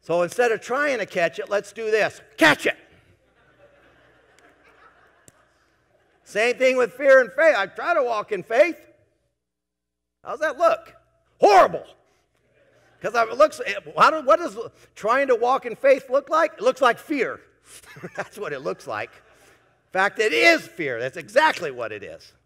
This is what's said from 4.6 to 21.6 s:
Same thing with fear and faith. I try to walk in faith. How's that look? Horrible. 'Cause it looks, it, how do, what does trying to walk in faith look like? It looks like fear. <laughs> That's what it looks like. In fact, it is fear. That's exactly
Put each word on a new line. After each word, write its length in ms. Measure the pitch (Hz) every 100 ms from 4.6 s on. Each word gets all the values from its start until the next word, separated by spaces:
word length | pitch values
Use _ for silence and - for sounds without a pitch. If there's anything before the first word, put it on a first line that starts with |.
| _ _ - _ _ _ _ _ _ _ _ _ _ _ _ _
Same 340 | _ 202 233 226
thing 200 | 254 254
with 160 | 240
fear 280 | - 277 262
and 120 | 240
faith. 240 | - 320 240
I 100 | 196
try 260 | - 285
to 120 | 339
walk 260 | 247 220 208
in 140 | 202
faith. 340 | - 226 339 - _ _ _ _ _ _ _ _ _ _ _ _ _ _
How's 160 | - 208
that 200 | 311 262
look? 360 | 330 - - _ _ _ _ _
Horrible. 440 | 392 392 277 160 - _ _ _ _ _ _ _ _ _ _ _
'Cause 160 | 220 233
it 200 | 220 240
looks, 240 | 302 - 233
it, 280 | 202 156 156
how 140 | 233
do, 120 | 311
what 140 | 254 330
does 180 | 330 202 196 _ _
trying 320 | - 202 254 277
to 80 |
walk 320 | 233 240 262 247
in 80 |
faith 340 | 214 277 277 -
look 200 | 262 277
like? 220 | - 320
It 80 | -
looks 180 | 220 254
like 200 | 254 -
fear. 400 | - 294 175 110 _ _ _ -
<laughs> 400 | - - 175 -
That's 220 | - -
what 140 | 190
it 80 | 147
looks 260 | 156 185 -
like. 240 | 107 117
In 840 | - _ _ _ _ _ _ _
fact, 280 | 185 196 -
it 120 | 220
is 360 | - 339 320 170
fear. 320 | - 147 117
That's 160 | 127 175
exactly 560 | 139 226 311 -